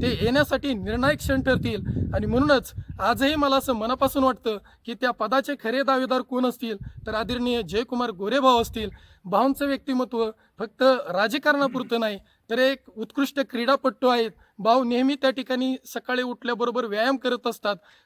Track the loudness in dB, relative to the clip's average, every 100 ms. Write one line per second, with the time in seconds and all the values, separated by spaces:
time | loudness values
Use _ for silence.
0 | -2 0 2 2 2 0 -2 -4 -4 0
1 | 0 0 0 0 2 0 0 -4 -4 -4
2 | -2 -2 0 2 4 2 0 -10 -12 -4
3 | -2 2 2 2 2 2 0 -2 -2 0
4 | 0 2 2 0 -4 -6 -10 _ -12 -4
5 | -2 -2 0 0 0 -4 -2 0 2 0
6 | 0 -2 -2 0 0 -2 -6 -8 -12 -14
7 | -6 -4 -4 -4 -2 -2 -2 -4 -2 -4
8 | -4 -4 -2 2 4 4 2 -4 -8 -10
9 | -20 _ -2 2 2 2 -2 -2 -2 -2
10 | -2 -2 -4 -6 _ -12 -10 2 4 4
11 | 0 0 0 2 2 2 2 -2 -4 -2
12 | -2 -4 -12 _ -6 0 0 0 _ -12
13 | -6 -2 -2 -2 -4 -2 0 2 0 0
14 | 2 2 0 -6 _ -2 2 4 4 2
15 | 2 2 0 -2 -4 -2 -2 -4 -8 -10
16 | -4 -4 -4 -6 -6 -2 -2 -2 -2 0
17 | 0 0 -2 -2 -4 -4 -4 -6 _ _